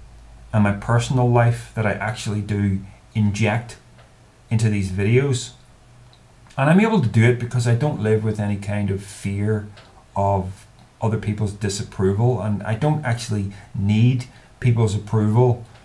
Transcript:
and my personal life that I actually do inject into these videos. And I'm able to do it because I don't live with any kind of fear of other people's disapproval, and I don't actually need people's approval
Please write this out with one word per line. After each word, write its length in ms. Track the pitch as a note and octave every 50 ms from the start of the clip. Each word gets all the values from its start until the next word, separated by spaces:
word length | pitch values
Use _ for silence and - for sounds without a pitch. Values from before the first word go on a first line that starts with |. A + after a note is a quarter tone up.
| - - - - - - - - - - -
and 120 | A2 G#2
my 80 | G#2 G2+
personal 560 | G2+ - - A#2 A#2+ A#2 - C3+ B2+ B2 B2
life 440 | A#2+ A#2+ A#2 A#2 A#2 - - - -
that 100 | A2+ A2
I 80 | G#2 F#2
actually 480 | - G2 G#2+ A2 - - A2 G2+ G#2
do 400 | G2+ - G#2 G2+ G2+ G2+ F#2+ F#2+ F#2+ - - - - - -
inject 600 | A2 G#2+ G2+ F#2+ G2+ A2+ G#2+ G#2 A#2 - - - - - - - - - - - _ - - _ _ _ -
into 220 | A2 A2 A2+ G#2+
these 200 | G#2+ G2+ F#2+ F#2
videos. 600 | F#2 F#2+ G2+ G#2 A#2 B2+ C#3+ C#3+ B2+ A#2 - - - - - - - _ - - - - - - - _ - _ - - - - -
And 140 | - C3+ D3
I'm 100 | E3 F#3+
able 220 | A3 A3+ A3+ G3+ B2+
to 60 | G#2+
do 160 | F#2 A2+ A2+
it 140 | A#2+ B2 A#2
because 280 | A#2+ A#2 - B2 A#2
I 80 | B2 A#2
don't 280 | A#2 D3+ D3+ - - G#2
live 220 | G#2+ G#2+ G#2+ G#2+
with 160 | A2 G#2 G#2
any 160 | G#2 G#2 G2+
kind 340 | G2+ G2+ G#2 G#2 G#2 G#2 G2+
of 120 | G2 G2 -
fear 680 | - - - - G2+ G2 G2+ G2+ G#2 A2 G#2+ G#2 G2+ G2+ - - - - - - - -
of 500 | G2 G2 G2 G2 F#2+ F2+ F#2 F#2+ - - - - - - _ _ _ A2+
other 160 | A2 G#2+ G2
people's 340 | F#2+ G#2+ G#2 - A2 G2+ -
disapproval, 880 | - G#2+ G2+ F#2+ - G2 - - - G2 F#2+ G2 G2+ A#2+ B2 B2 G2
and 220 | F#2 G#2+ G#2 F#2+ -
I 140 | - A2
don't 280 | A2+ D3 D3+ D#3 D3+ D3
actually 480 | B2 A#2 A#2 - - A2 G#2 G2+ G2+ G2 - - - -
need 520 | - G2 G2+ G#2 G#2+ A2+ B2 C3 B2 - - - - - - - -
people's 360 | - B2+ A#2 A2+ A2+ G#2 G2
approval 680 | G2+ - - - A2 G#2 G#2+ G#2+ A#2+ B2+ B2 A#2 - - - - -